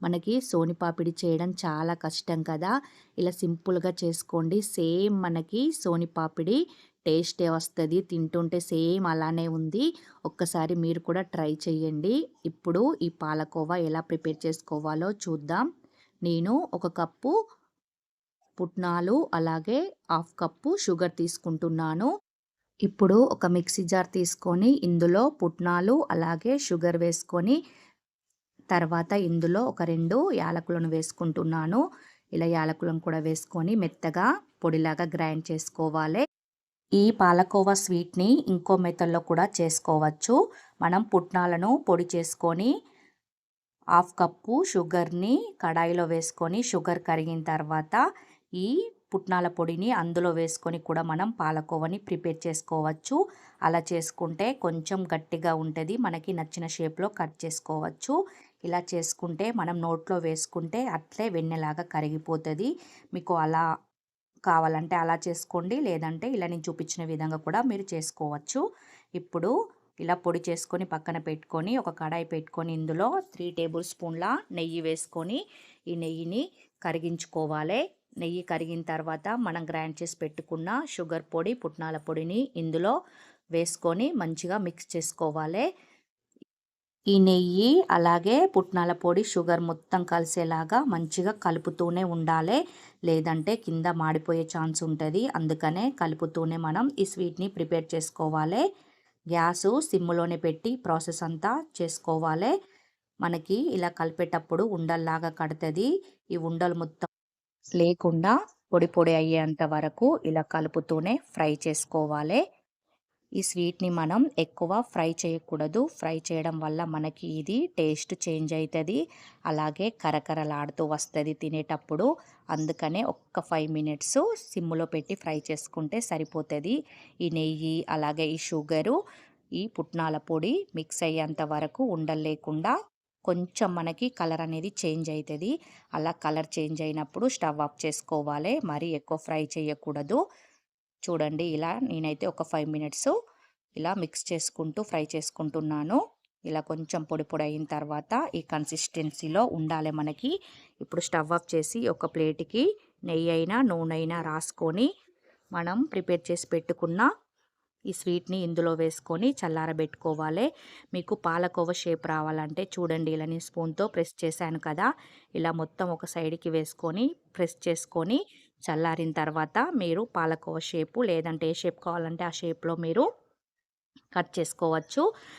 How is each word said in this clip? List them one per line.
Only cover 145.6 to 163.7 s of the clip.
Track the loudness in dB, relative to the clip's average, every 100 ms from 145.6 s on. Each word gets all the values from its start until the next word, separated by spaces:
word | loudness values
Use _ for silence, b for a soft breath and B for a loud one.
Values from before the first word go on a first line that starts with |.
| -2 -2 2 0 0 _ _ _
ఇలా | -6 -4 -4
కొంచెం | -8 -4 -6 -4
పొడి | -4 -2
పొడి | -2 -2
అయిన | -4 -4
తర్వాత | -6 -4 -6 -2 -2 -2 -6
ఈ | -4
కన్సిస్టెన్సీలో | -4 -4 -4 -4 -4 -4 -4 -2 2 2 0
ఉండాలి | -2 -2 -2 -2
మనకి. | -4 -4 -4 -4 B B B B
ఇప్పుడు | 2 2 4
స్టవ్ | 0 2 0
ఆఫ్ | 2 0
చేసి | 0 0 0 0
ఒక | -2 2
ప్లేట్కి | 2 0 -2 2 2 2 b b -2
నెయ్యి | 0 2 2
అయినా | 2 4 4
నూనె | 2 0 0
అయినా | -2 -2 -4
రాసుకొని | -4 -6 -2 -2 2 2 0 _ _ b b -10
మనం | -4 -2 0 0
ప్రిపేర్ | -2 0 0 0
చేసి | -4 0 -2
పెట్టుకున్న | -2 -2 -2 4 2 2 _ _ _ _ _ _ -10
ఈ | -6
స్వీట్‌ని | -4 -4 -2 -4 -2
ఇందులో | 0 2 2
వేసుకొని | 0 -2 -6 0 0 0
చల్లారబెట్టుకోవాలి. | -2 -2 -2 -2 -4 -2 -4 -2 -2 0 0 B B B B
మీకు | -6 -4 -2 0
పాలకోవ | 0 0 0 -2 -2
షేప్ | -2 -2 -2
రావాలంటే | -2 -2 -4 -4 -6 -6 -4
చూడండి, | -2 0 -2 -2
ఇలా | -4
నేను | -6 -8
స్పూన్తో | -6 -4